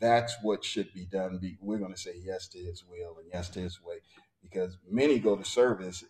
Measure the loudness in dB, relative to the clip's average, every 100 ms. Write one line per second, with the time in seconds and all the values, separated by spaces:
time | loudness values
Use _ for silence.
0 | 4 6 4 -2 0 0 -2 -4 -4 -6
1 | -6 -2 -2 -4 -8 -8 -6 -4 -4 -8
2 | -12 -12 -8 -8 -10 -12 -10 -12 -14 -14
3 | -12 -14 -12 -10 -8 -6 -8 -8 -12 -14
4 | _ _ _ _ -8 -4 -4 -6 -2 4
5 | 6 6 4 2 2 6 6 4 -4 -10
6 | -14